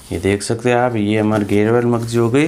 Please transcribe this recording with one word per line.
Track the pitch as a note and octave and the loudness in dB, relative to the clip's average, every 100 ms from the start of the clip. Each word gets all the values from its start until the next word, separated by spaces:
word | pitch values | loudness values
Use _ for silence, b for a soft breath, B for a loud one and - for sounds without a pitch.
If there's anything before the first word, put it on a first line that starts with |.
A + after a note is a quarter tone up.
| - | -10
ये | F2 | -4
देख | F#2+ G2+ | 0 -2
सकते | - A2+ A#2+ | -2 -4 0
हैं | A#2+ | 2
आप, | B2 A2+ | 0 0
ये | G#2 G#2+ | 0 0
हमारी | G#2+ G#2+ G2+ | 0 0 0
घेर | G2+ G#2+ | 0 2
वाली | A#2+ A#2+ | 2 2
मगजी | A#2+ A#2 A#2 | -2 -2 0
हो | A#2 | 0
गई | C3 | 2